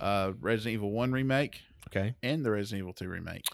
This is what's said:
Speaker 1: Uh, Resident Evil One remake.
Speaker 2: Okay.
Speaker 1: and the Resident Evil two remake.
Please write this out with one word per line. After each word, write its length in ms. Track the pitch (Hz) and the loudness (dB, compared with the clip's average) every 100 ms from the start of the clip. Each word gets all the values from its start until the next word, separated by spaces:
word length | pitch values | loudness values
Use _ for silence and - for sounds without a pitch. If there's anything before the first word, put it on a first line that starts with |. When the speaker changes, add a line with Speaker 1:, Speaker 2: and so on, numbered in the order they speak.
Speaker 1:
Uh, 320 | 98 101 95 92 | 0 2 2 0
Resident 320 | 107 113 113 | 2 2 2
Evil 180 | 110 101 | -2 0
One 220 | 110 127 | 0 2
remake. 480 | 131 135 135 143 - - - - | 2 4 2 2 -4 -20 -20 -4
Speaker 2:
Okay. 240 | 98 104 123 | 0 0 -2
Speaker 1:
and 220 | 123 156 | -2 0
the 60 | 123 | 2
Resident 300 | 104 104 98 | 2 0 -4
Evil 120 | 92 | -6
two 160 | - 92 | -6 -6
remake. 360 | 87 85 85 - | -6 -8 -6 -6